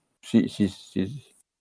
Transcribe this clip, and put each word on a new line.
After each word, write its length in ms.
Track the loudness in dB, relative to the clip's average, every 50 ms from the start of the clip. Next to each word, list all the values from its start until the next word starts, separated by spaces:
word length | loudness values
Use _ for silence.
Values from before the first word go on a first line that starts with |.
| _ _ _ _
Si, 280 | -2 2 2 4 4 2
si, 180 | 0 0 -2 -2
si, 680 | -2 -6 -16 -8 -6 -4 -4 -4 -6 -12 -16 _ _ _ _ _ _ _